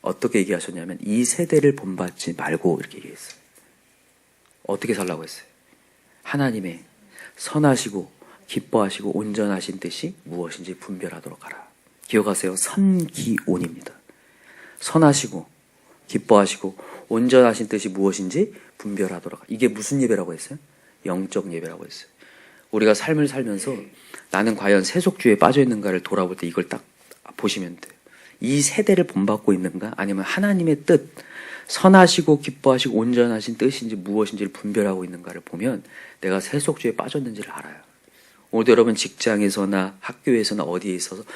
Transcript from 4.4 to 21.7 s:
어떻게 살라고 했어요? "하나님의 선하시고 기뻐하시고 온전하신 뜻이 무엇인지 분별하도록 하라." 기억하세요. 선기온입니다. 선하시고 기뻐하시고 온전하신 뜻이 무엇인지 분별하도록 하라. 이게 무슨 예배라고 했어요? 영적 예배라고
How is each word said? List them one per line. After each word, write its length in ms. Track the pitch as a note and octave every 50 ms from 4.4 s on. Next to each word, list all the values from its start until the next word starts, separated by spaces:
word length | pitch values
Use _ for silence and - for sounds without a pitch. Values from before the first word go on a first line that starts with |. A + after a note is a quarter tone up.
| _ _ _ _ -
어떻게 300 | - G2 G2 - A#2 G#2+
살라고 300 | G2 F#2+ F2+ E2+ D#2+ D#2+
했어요? 200 | D#2 - - - _ _ _ _ _ _ _ _ _ _ _ _ _ _ _ _
"하나님의 600 | - - C#3+ C#3 B2+ A2+ G#2+ F#2 F2+ E2 E2+ - _ _ _ _ _ - - - - -
선하시고 720 | - - - - D3+ D3+ C#3+ C3 A#2+ - A2+ G2+ F#2+ E2+ - _ _ - - - - _
기뻐하시고 720 | - - - - - - A2+ G2+ F#2+ - - G2+ G2+ - G2+
온전하신 600 | G#2 G#2+ G2+ A2 G#2 G2+ G2 F#2 - - F#2+ F#2+
뜻이 340 | - - - - - E3 F#3+ - _
무엇인지 540 | - E2 F2 F2 E2 - - F2 F2+ F2+
분별하도록 680 | - - - G2 F2+ F2 E2+ E2 D#2+ - - - - -
하라." 220 | - - - - - _ _ _ _ _ _ -
기억하세요. 480 | - - G#2+ G2 G#2 F#2+ - - F#2 F#2+
선기온입니다. 1400 | G2 - - - G2+ G2 F#3+ F#3+ F3+ E2 - - - - A#2 A2 - - - F#2 F2+ F2+ E2 - - - - - - _ _ _ _ _ _ _ _ _ - - - - - - -
선하시고 640 | - - - D#3+ D#3+ D3 C#3 - - G#2+ G2 F2+ - - _ _ _ _ _ _ _ _ _ _ _
기뻐하시고 680 | - - G#2+ - - A2+ G2+ G2 F#2+ - - - F#2+ F#2+ - - - - - - -
온전하신 580 | A2+ A2+ A#2+ B2+ B2+ B2+ B2 A#2 A2 G#2 A2+
뜻이 220 | G#2 A2+ G#2 - G#2
무엇인지 640 | F#2 G2 G2 G2 F#2 G2 F#2+ F#2 F2+ F2 E2+ - - - - - _ -
분별하도록 600 | - G#2 G2+ G2 G2 F#2 F#2 E2+ - F2+ - -
하라. 60 | - -
이게 180 | A2+ A2 B2+
무슨 340 | A#2 G#2 G#2+ G#2 - C#3 C#3 C3
예배라고 320 | A2+ A2 F#2+ F2+ F2 E2
했어요? 220 | D#2+ - - - D3+ - _ _ _ _ _ _ _ -
영적 480 | G2 F2 F#2 F#2+ F#2+ - G#2+ F2+ F#2+ E2
예배라고 320 | E2 E2+ E2